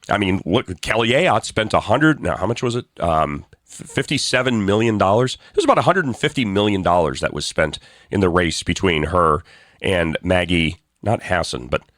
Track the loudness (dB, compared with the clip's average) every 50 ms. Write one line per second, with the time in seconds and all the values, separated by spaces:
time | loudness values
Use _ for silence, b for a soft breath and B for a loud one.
0 | _ -2 -2 0 0 0 0 -2 -2 -2 -2 -2 -2 -2 -10 -10 -6 -4 -2 0
1 | 0 2 2 2 2 2 2 0 -2 -2 -4 -2 -4 0 0 -2 0 2 0 4
2 | 4 4 2 2 0 -4 -4 -2 -2 -2 -2 -2 -2 -4 -4 -4 -8 _ _ -6
3 | -2 0 2 2 0 0 -2 -6 -10 _ -20 _ _ _ -20 -20 -20 -8 -6 -6
4 | -4 -2 -2 -2 -2 0 0 0 0 2 0 0 2 2 2 2 2 2 2 2
5 | 2 4 4 2 2 0 -2 B B B B -2 2 2 2 2 4 2 2 2
6 | 0 -2 -4 -2 -4 -4 -2 -2 -2 0 0 2 2 2 2 0 2 2 2 2
7 | 2 0 -2 -2 -4 -4 -4 -4 -8 -6 -2 0 -2 -2 -2 -6 B B B B
8 | B B -2 2 2 2 2 2 2 2 0 -4 -4 -4 -4 0 0 0 2 2
9 | 0 0 2 2 2 4 2 0 -2 b b b b b b b b -2 0 0
10 | 0 0 -2 -4 -2 0 0 0 2 2 0 0 0 0 -2 -6 _ _ _ _
11 | -4 -4 -4 -4 -2 -2 -2 -2 -2 -2 -6 -8 -8 -4 -6 -6 -6 _ _